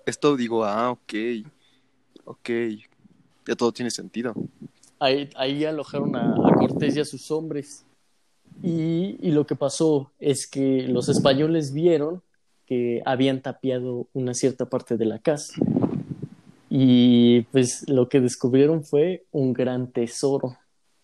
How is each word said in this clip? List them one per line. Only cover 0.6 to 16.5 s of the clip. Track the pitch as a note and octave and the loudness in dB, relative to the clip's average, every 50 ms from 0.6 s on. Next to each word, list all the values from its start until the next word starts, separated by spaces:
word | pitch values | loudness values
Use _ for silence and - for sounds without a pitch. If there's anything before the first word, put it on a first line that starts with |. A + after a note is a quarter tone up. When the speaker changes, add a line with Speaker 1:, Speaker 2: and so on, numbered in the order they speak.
| A2 | 0
Speaker 1:
ah, | G2+ G2+ A2 A#2+ B2 | 0 0 0 -2 -2
ok. | B2 - _ - A2+ G#2 A2+ A#2+ A#2+ A2 A2 D3 _ _ _ _ _ _ _ _ _ _ _ _ _ - - | -4 -6 _ -8 -6 -4 -4 -4 -4 -6 -8 -14 _ _ _ _ _ _ _ _ _ _ _ _ _ -20 -20
Ok. | - C3+ _ - - A#2 A#2 A#2 A2+ G#2+ G#2+ - _ _ _ _ - _ _ _ _ _ _ - | -20 -20 _ -6 -4 -2 -2 -2 -2 -4 -8 -14 _ _ _ _ -20 _ _ _ _ _ _ -6
Ya | - A2+ | -6 -2
todo | - A#2+ A#2 | 0 0 0
tiene | - - B2 A#2 | 0 -2 -6 -6
sentido. | - - F#2+ F#2+ - G#2+ A#2+ B2 G#2 - - - _ - - - _ _ _ _ _ - | -6 -8 -10 -10 -8 -6 -6 -6 -6 -6 -10 -10 _ -18 -20 -20 _ _ _ _ _ -4
Speaker 2:
Ahí, | D3 C3 C3+ C#3+ C#3+ C#3+ - | -2 0 0 0 -4 -8 -8
ahí | - C3 C3+ C#3+ C#3+ D3+ | -6 -4 -4 -2 -2 -4
alojaron | D#3 D#3 D3+ C3+ - - C#3+ - - C#3 | -4 -4 -6 -8 -6 -6 -4 -4 -2 -2
a, | B2 A#2 - | -2 -2 0
a | - - - - - | 0 4 4 6 6
Cortés | - - - - - D3+ C#3+ C#3 | 6 4 2 0 0 0 0 0
y | D3 | -2
a | C#3+ | -2
sus | - - B2 - - | -4 -6 -14 -8 -6
hombres. | D#3 D#3+ E3 D#3 D3 D3 C#3 - - - _ _ _ _ _ _ _ _ _ _ _ _ _ _ - - | -6 -6 -4 -6 -8 -8 -10 -12 -18 -20 _ _ _ _ _ _ _ _ _ _ _ _ _ _ -16 -8
Y, | - F3 E3 E3 D#3+ E3 E3 E3 F#3 G3+ G#3+ - | -4 -4 -2 -2 0 0 0 -2 -2 -4 -6 -4
y | - F#3 | -2 2
lo | D3+ D3+ D3 | 2 2 2
que | - D3+ | 0 -2
pasó | - D3 C3+ - - E3 D#3+ D3+ C#3 C3+ - _ - | -2 -2 -4 -2 0 2 2 2 0 -2 -6 _ -4
es | - D3 C3 C3 - - | -2 -2 -2 -2 -4 -8
que | - C#3 C3+ C3+ C3+ C3 B2+ B2+ | -4 -2 0 2 2 0 0 0
los | B2 B2 B2 - | -2 0 0 2
españoles | C#3+ - B2+ C#3+ C#3 C#3 D3+ D#3 E3 D#3+ D3+ C3+ | 2 4 4 4 4 4 2 2 0 0 -2 -2
vieron | C3+ D3+ E3 F3 E3 D3 D3 D#3 F3+ F3+ _ _ _ _ _ _ _ _ _ | -4 0 2 2 4 2 0 -2 -6 -8 _ _ _ _ _ _ _ _ _
que | - C3 B2 A#2+ A#2+ A#2+ A#2 - | -4 -2 -2 0 0 -2 -2 -2
habían | C3+ C3 B2+ C3+ C3+ C3+ C3 | -2 0 2 2 0 0 -2
tapiado | - C3+ B2 - - C3 B2 B2+ B2 B2+ B2 B2 B2+ _ - | -6 -8 -10 -6 -4 -4 -2 -2 -4 -6 -6 -8 -8 _ -6
una | C3+ B2+ B2 A#2+ | -4 -4 -4 -2
cierta | - - B2+ B2 - B2+ | 0 0 0 0 -2 -6
parte | A#2+ C3 B2 - - A#2+ | -4 -4 -6 -4 -4 -2
de | G#2 A2+ | -2 0
la | A2 A2 A2 | -2 -2 -2
casa. | - E3 D3 D3 - - - - - - - - - - - - - - - - - - - _ _ - | -2 -2 -2 -2 -4 -10 -4 -2 -2 0 0 0 -2 -2 -4 -6 -8 -10 -12 -12 -14 -16 -16 _ _ -20